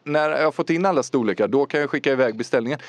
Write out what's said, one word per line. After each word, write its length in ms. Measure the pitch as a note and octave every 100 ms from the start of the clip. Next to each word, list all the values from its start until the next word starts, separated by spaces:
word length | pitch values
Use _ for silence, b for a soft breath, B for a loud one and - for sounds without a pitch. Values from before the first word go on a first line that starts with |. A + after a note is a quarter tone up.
när 260 | D3 D3+ D3+
jag 140 | C#3+
har 80 | D#3
fått 180 | - E3
in 160 | E3 F#3+
alla 160 | F3
storlekar, 460 | B2 C3+ A2 F#2 G2+
då 180 | C3+ C#3
kan 140 | D3+
jag 100 | C#3+
skicka 220 | D3+ C#3
iväg 240 | C3 B2+ A2
beställningen. 420 | A#2 C3 A#2 D3